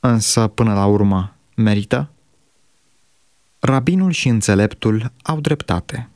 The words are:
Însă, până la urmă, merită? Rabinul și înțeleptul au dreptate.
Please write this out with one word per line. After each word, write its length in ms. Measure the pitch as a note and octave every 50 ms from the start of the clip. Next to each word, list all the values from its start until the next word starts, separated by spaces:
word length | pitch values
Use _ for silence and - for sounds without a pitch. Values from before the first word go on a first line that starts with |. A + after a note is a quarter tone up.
Însă, 460 | - B2+ A#2+ A2+ A2 - - - A2+
până 280 | G#2+ - - A#2+ A2+ G#2
la 120 | G2+ G2
urmă, 480 | G2 G#2 G2+ G#2 G2+ G2 F#2+ F#2 G2+ - _ _ _ _
merită? 520 | - A2+ G#2+ G#2 G2+ G2 - - B2+ C#3+ D3 _ _ _ _ _ _ _ _ _ _ _ _ _ _ _ _ _ _ _ _ _ _ _ _ _ _ _ _ _ _ -
Rabinul 460 | - C3+ C3+ B2+ C3 F3 F#3+ F#3+ F#3
și 180 | E3+ - - B2+
înțeleptul 840 | A#2+ A2+ G2+ - G#2 G2 G2+ G#2+ - - - A2 A2 A2 A2 A#2+ - _ _
au 180 | - D#3+ D#3
dreptate. 680 | D3 D3+ D3+ D3 - - F2+ F2 - _ - C3+ A#2+ - _